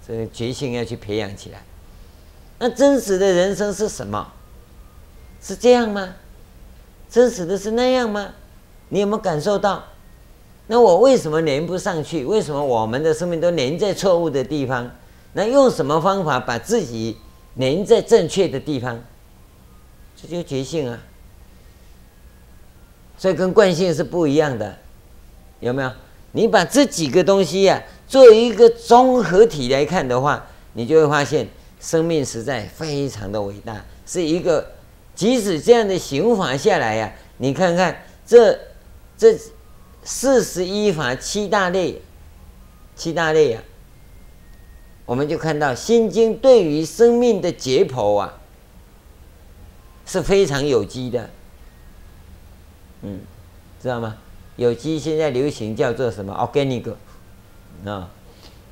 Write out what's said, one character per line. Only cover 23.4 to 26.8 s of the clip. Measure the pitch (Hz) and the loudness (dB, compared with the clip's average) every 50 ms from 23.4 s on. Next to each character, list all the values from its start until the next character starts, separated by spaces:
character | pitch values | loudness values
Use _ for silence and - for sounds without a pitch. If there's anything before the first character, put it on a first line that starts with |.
| 185 185 | -2 2
惯 | 170 226 208 185 175 | 2 2 2 2 0
性 | 151 190 180 | -2 -2 -2
是 | 160 139 175 | -2 -4 -6
不 | 123 - 175 165 | -6 -2 -2 -2
一 | 147 135 | 0 0
样 | 151 156 147 127 | 0 0 -2 -4
的， | 107 107 98 90 - - - - - - - - - - - - - - - - _ | -6 -8 -10 -12 -18 -20 -20 -20 -20 -20 -20 -20 -20 -20 -20 -20 -20 -20 -20 -20 _
有 | - 120 | -8 -6
没 | 123 139 | -6 -4
有？ | 135 131 113 - - - - - - - | -6 -8 -10 -12 -20 -20 -20 -20 -20 -10
你 | - 147 202 | -2 -2 0
把 | 226 190 202 170 | 2 2 2 0
这 | 165 - 262 | 2 2 2